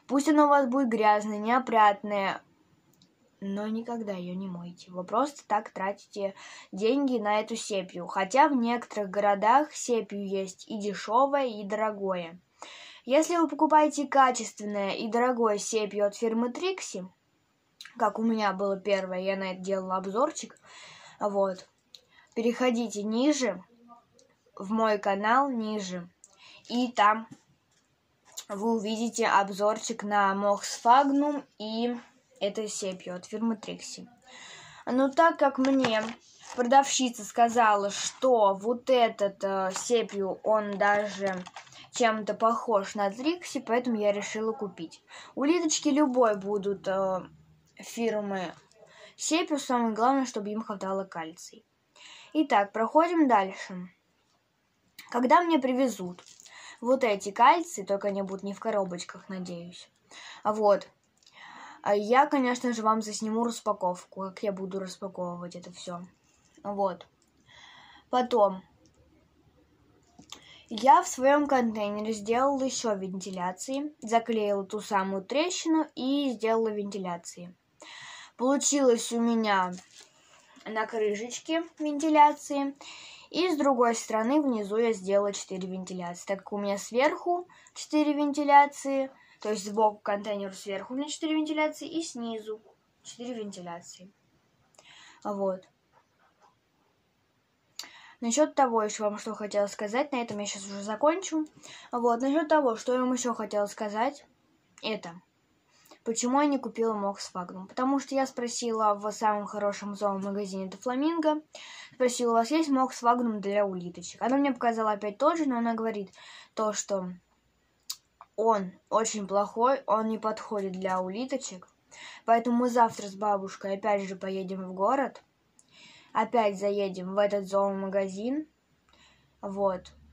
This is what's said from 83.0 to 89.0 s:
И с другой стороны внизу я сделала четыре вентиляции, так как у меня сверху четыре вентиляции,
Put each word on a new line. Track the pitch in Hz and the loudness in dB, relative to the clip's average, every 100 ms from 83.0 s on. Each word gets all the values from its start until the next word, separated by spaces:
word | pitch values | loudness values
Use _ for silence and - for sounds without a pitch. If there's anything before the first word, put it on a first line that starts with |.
| - - - | -20 -20 -8
И | - 359 | -2 0
с | 302 | 2
другой | 277 247 240 226 | 4 4 4 2
стороны | - 220 226 302 | -2 -2 2 2
внизу | 277 226 196 214 | 2 -2 -2 0
я | 233 | 0
сделала | 208 185 202 202 | 0 2 2 2
четыре | 202 - 190 185 | -2 -8 -8 -8
вентиляции, | 190 185 185 175 175 - | -8 -10 -8 -10 -8 -6
так | 196 | -6
как | - | -6
у | 208 | -6
меня | 202 196 | -4 -4
сверху | - 233 294 349 349 349 359 - - | -4 2 2 2 -2 -2 -4 -18 -20
четыре | - - 302 302 | -20 -2 0 2
вентиляции, | 285 294 285 285 285 285 285 277 269 | 2 0 0 6 8 8 2 -4 -2